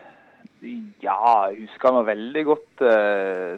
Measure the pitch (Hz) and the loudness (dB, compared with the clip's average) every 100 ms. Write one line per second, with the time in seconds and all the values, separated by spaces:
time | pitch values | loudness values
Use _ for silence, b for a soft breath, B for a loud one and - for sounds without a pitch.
0 | B B B B - _ 120 240 107 101 | B B B B -20 _ -16 -14 -14 -10
1 | 98 98 117 113 98 104 107 - 131 127 | -6 0 2 4 2 -4 -12 -2 2 2
2 | 110 107 113 151 151 151 - - 127 110 | 0 -2 -6 -4 0 -2 -4 -2 2 4
3 | 104 101 98 92 90 | 2 0 -2 -4 -8